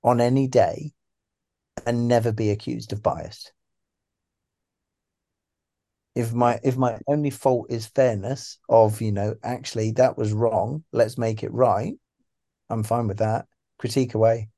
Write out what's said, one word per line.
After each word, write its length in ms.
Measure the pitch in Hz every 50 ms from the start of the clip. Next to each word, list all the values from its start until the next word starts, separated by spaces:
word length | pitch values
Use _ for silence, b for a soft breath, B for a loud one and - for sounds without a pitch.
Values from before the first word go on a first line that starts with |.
on 180 | - 120 123 120
any 280 | 120 123 127 135 135 131
day 460 | 131 123 98 85 82 - 151 151 _ _ _ _ _ _ _ _ _ _ _ _ _ _ _ _ _ - -
and 220 | 120 120 120 120 120
never 240 | 120 117 113 117
be 180 | 110 110 113 104
accused 420 | 101 104 - 127 120 113 113 -
of 100 | - 104
bias. 500 | - - - 80 80 82 - - - - _ _ _ _ _ _ _ _ _ _ _ _ _ _ _ _ _ _ _ _ _ _ _ _ _ _ _ _ _ _ _ _ _ _ _ _ _ _ _ _ _ _ _ _ _ _ _ _ _ _ _ _ _
If 180 | 123 117 113
my, 280 | 117 120 123 120 117 -
if 140 | - 139 123
my 240 | 127 131 123 113 107 - -
only 220 | 147 151 147 143
fault 360 | 135 - - 135 127 117 - -
is 160 | 123 117 110
fairness 720 | - _ - 131 123 110 98 95 117 139 - - - - _ _ -
of, 320 | 117 113 110 107 107 107
you 100 | 113 107
know, 240 | 101 98 101 107 104 -
"Actually, 500 | - - 123 123 123 - - 117 110 113
that 240 | 113 123 127 123 -
was 160 | - 113 107
wrong, 520 | 104 107 117 113 113 95 95 117 143 156 - _
let's 260 | - - 117 110 123 -
make 240 | 117 113 110 110
it 100 | - -
right," 420 | - 120 127 120 92 101 123 185 269 - _ _ _ _ _ _ _ _ _ _ _ _ _ _
I'm 140 | 117 113 107
fine 240 | 107 113 120 117 104
with 100 | 98 104
that. 280 | 107 107 110 - - _ _ _ _ _ _ _
Critique 360 | - 120 - 139 127 127 -
away. 340 | 110 110 113 113 117 107 - _